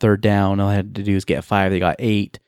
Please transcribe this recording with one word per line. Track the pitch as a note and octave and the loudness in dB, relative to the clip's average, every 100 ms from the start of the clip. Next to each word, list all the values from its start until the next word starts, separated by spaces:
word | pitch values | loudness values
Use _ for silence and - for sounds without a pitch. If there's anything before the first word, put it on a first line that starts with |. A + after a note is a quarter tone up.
third | A2+ G2+ | 2 2
down. | A2 G2+ G2 G2 | 2 2 2 0
All | G2 | 0
they | G2+ | 0
had | G2 | -2
to | G2+ | -6
do | G2+ | -2
is | G2 | -2
get | - E2+ | 0 -4
five. | - G#2 F#2+ | -2 0 0
They | F#2+ | 0
got | F2+ - | -2 -2
eight. | A#2+ G#2 G2+ - | -2 -2 -2 -10